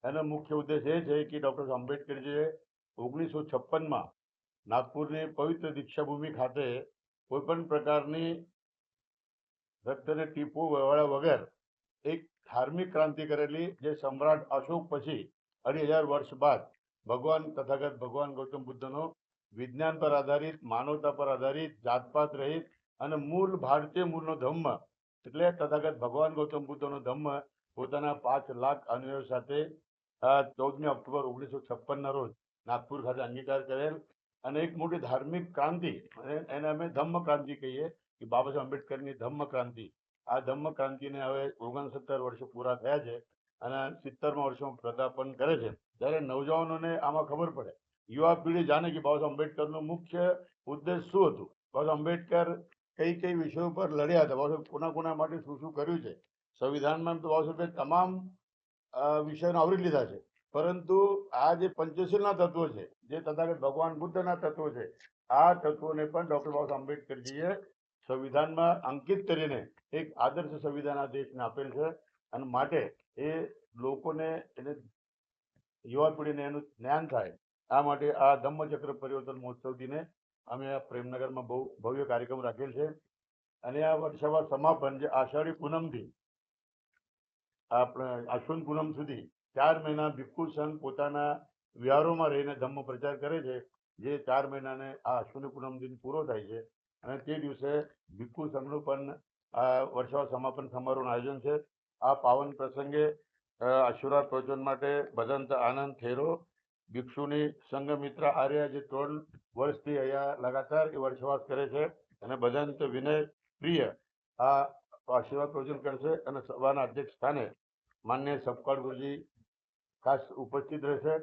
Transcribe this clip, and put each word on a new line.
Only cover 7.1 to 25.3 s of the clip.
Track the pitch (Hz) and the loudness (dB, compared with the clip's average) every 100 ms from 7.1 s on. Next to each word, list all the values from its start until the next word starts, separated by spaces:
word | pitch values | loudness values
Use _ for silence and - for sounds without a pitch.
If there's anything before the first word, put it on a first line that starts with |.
| _ _ | _ _
કોઈ | 135 | -4
પણ | 147 165 165 | 0 -2 2
પ્રકારની | 151 151 147 143 156 165 170 - _ _ _ _ _ _ _ _ _ _ _ _ _ 110 | 0 4 2 2 -4 -2 -4 -10 _ _ _ _ _ _ _ _ _ _ _ _ _ -6
રક્તને | 139 131 156 156 | -6 -2 -2 -2
ટીપું | 147 147 147 160 | -6 -6 -2 0
વવાળ્યા | 147 135 147 | 4 6 6
વગર | 147 139 160 127 - _ _ _ _ _ | 6 4 4 4 2 _ _ _ _ _
એક | 147 165 | -4 -4
ધાર્મિક | - _ - 120 131 165 180 | -6 _ -4 0 0 -2 -2
ક્રાંતિ | 175 156 143 151 | 2 2 2 -2
કરેલી, | 147 147 151 170 185 | 0 0 0 -4 -4
જે | 143 | -4
સમ્રાટ | 151 135 135 147 135 - | -2 -2 2 4 4 4
અશોક | 139 131 170 170 | -2 0 -4 -2
પછી | 147 135 135 95 _ _ _ | -4 -4 -6 -8 _ _ _
અઢી | 123 147 | -2 0
હજાર | 147 156 | 2 2
વર્ષ | 151 143 143 | 4 0 -2
બાદ | 131 143 120 - _ _ _ - | 2 4 4 0 _ _ _ -4
ભગવાન, | 123 143 160 156 | -2 2 2 0
તથાગત | 151 131 139 143 127 | -6 -2 -2 -2 -4
ભગવાન | 123 131 143 | -8 -4 -4
ગૌતમ | 139 135 139 | -4 -8 -10
બુદ્ધનો | 127 127 135 139 160 - _ _ _ | -12 -10 -8 -6 -6 -10 _ _ _
વિજ્ઞાન | 104 127 123 160 156 | -10 -10 -2 -2 2
પર | 156 | 2
આધારિત, | 147 135 143 156 156 | 2 4 2 0 -8
માનવતા | 120 113 135 151 151 | -4 -2 0 0 0
પર | 143 139 | 0 0
આધારિત, | 127 135 143 156 - | 2 0 0 -4 -6
જાતપાત | 120 123 123 151 147 | 0 0 2 2 2
રહિત | 143 139 160 - _ _ _ | 0 -2 -2 -6 _ _ _
અને | 139 156 | -4 -4
મૂળ | 143 170 190 185 | -2 2 2 0
ભારતીય | 131 143 151 180 | 4 4 4 0
મૂળનો | 175 165 160 160 | 0 0 -4 -2
ધમ્મ, | 127 160 156 113 - _ _ _ | 0 0 0 -2 -6 _ _ _
એટલે | - | -12